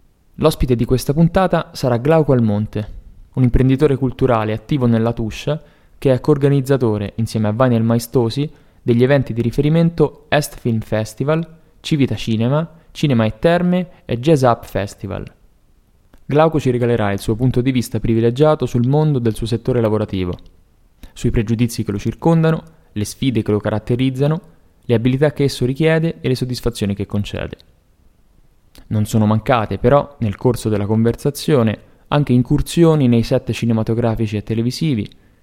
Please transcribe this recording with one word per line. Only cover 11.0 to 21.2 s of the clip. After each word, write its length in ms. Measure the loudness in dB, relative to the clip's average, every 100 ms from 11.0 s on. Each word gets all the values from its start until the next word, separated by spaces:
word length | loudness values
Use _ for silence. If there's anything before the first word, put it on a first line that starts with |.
| -4 -4 -2 -2 -4 -12 _ _
Civita 340 | -4 0 0
Cinema, 600 | -2 -4 -2 0 0 -2 -10 -20
Cinema 320 | -4 0 2
e 160 | 0 0
Terme 480 | 0 2 2 0 -2 -10
e 160 | -8 -4
Jazz 220 | 2 4
Up 220 | 4 0
Festival. 600 | -2 -6 -6 -8 -10 -10 -12 -18 _ _ _ _ _ _ _ -20
Glauco 360 | -4 2 2 2
ci 100 | 0
regalerà 400 | 0 0 0 -2
il 80 | -4
suo 160 | -4
punto 260 | -2 0 0
di 100 | 0
vista 260 | 0 -2 -4
privilegiato 680 | -2 2 2 2 2 2 -2
sul 200 | 0 0
mondo 320 | 2 2 0
del 160 | -2
suo 120 | -4 -4
settore 340 | -4 -2 0
lavorativo, 520 | 0 0 -2 -4 -4 -6 -14 _ _ _ _ _ -20
sui 200 | -6